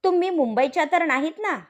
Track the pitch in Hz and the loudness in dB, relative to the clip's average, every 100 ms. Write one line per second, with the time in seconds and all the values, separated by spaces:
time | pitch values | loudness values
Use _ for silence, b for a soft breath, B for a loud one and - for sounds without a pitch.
0 | 381 359 359 349 247 220 269 262 294 349 | 2 2 0 0 0 2 0 0 0 0
1 | 330 262 302 320 427 262 | 0 0 -2 -4 -6 -6